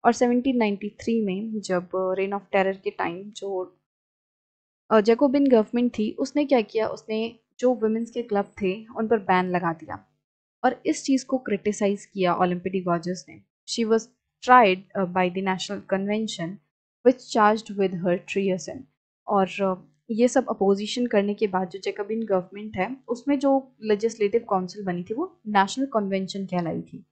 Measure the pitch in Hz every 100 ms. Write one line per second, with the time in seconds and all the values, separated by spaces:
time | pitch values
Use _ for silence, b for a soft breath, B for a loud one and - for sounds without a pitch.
0 | 233 233 247 247 262 247 214 202 208 -
1 | - 226 202 185 220 214 190 180 180 185
2 | 185 190 196 202 202 196 190 196 202 -
3 | 180 175 208 208 196 185 180 _ _ _
4 | _ _ _ _ _ _ _ _ _ 220
5 | 208 233 285 285 277 233 214 240 247 -
6 | 214 - 269 294 285 262 214 220 220 -
7 | - 220 226 233 _ - 247 240 214 220
8 | 233 240 233 202 202 - 190 202 220 -
9 | 220 226 190 185 185 180 175 165 156 -
10 | _ _ _ _ _ _ 247 - - 311
11 | - 262 - 262 - 202 208 208 202 202
12 | - 202 180 170 180 180 185 190 180 170
13 | 175 180 - 113 _ _ - - 220 226
14 | 220 _ _ _ - 254 214 185 - 202
15 | 180 185 180 180 196 185 - 202 - 190
16 | 196 214 220 - 165 196 _ _ _ _
17 | 240 254 - 233 208 214 220 202 190 180
18 | 180 180 - 196 190 185 - - - _
19 | _ _ - 202 185 - 190 185 - _
20 | - 220 247 269 247 220 196 196 208 -
21 | 247 208 202 202 208 185 185 196 202 196
22 | 208 226 220 185 180 202 214 202 196 269
23 | - 240 - 285 277 269 269 _ 214 208
24 | 220 220 202 233 226 190 185 208 190 175
25 | 180 226 370 _ 214 202 196 - 269 226
26 | 196 196 190 196 190 180 165 160 - -
27 | _